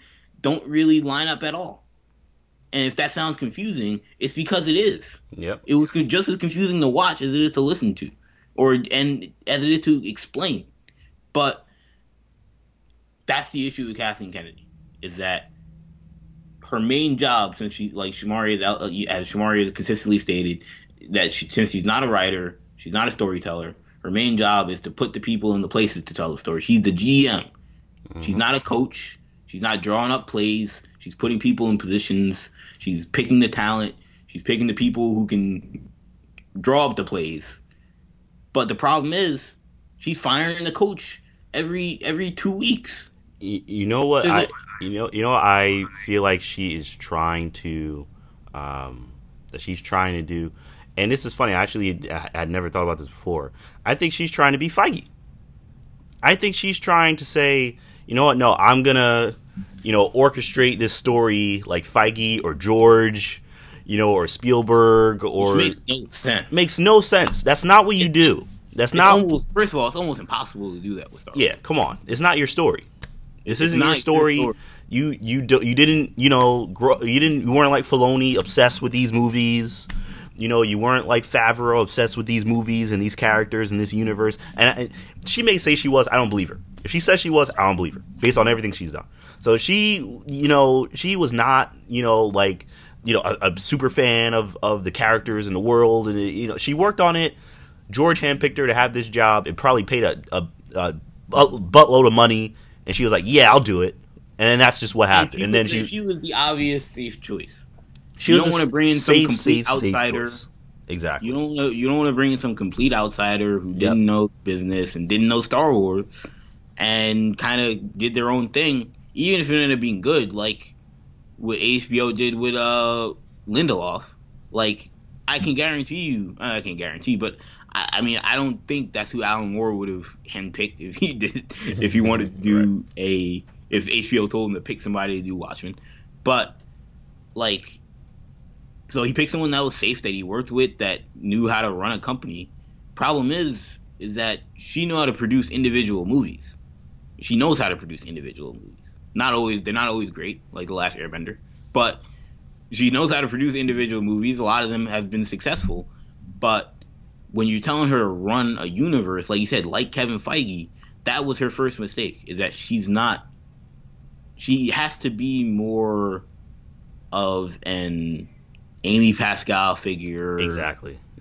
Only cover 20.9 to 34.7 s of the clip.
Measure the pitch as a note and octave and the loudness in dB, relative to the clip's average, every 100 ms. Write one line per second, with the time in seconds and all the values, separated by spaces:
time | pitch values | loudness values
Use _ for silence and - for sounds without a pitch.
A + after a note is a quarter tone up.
20.9 | _ - G2 F#2 - - - G#2+ G2 F#2 | _ -4 -2 0 -2 -4 -2 -2 -2 -2
21.9 | A2+ C3+ G#2 F#2 F#2+ F2+ - - - F2 | -2 0 0 0 -2 -6 -12 -20 -20 -8
22.9 | G#2 A#2+ - G2+ F#2 F2 E2+ E2+ - _ | -4 -4 -2 -4 -4 -8 -8 -10 -14 _
23.9 | _ F#2 G2 A#2+ A2+ G#2 G#2 F2+ F2+ E2+ | _ -6 -2 0 0 2 2 0 -6 -12
24.9 | - A#2 - G#2 A2+ G#2+ G2+ F#2+ - G#2+ | -6 -6 -4 -4 -2 0 -2 -2 0 0
25.9 | F2+ D#2+ - E2 D2+ - E2 - A#2 G2+ | -2 -12 -8 -6 -6 -6 -6 2 2 4
26.9 | F2 A2+ C#3 C3+ G#2+ - - - - _ | 0 2 4 4 0 -6 -16 -20 -20 _
27.9 | _ - E2 E2 G2+ A#2 C3+ - A#2 B2+ | _ -18 -10 -4 -2 0 0 -2 -2 -2
28.9 | - - - _ _ - F#2+ A2 G#2+ F2+ | -6 -16 -18 _ _ -18 -6 -4 -2 -2
29.9 | G#2+ B2 C3 - A2 G#2+ A2 G#2 - - | -2 0 -2 -4 -2 0 -2 -4 -10 -20
30.9 | _ - - A#2 A2+ B2 A2+ A2+ G#2 F#2 | _ -20 -6 -4 0 0 2 2 0 0
31.9 | G2+ - G2 G2 F#2+ - - - - - | -4 -2 0 0 -4 -12 -20 -20 -12 -6
32.9 | F2 E2+ - A#2 B2+ A#2 - G#2+ A2 G#2 | -6 -4 -4 2 4 4 0 -2 -2 -4
33.9 | - _ _ - - - A#2+ A#2 | -8 _ _ -18 -8 -4 -2 -2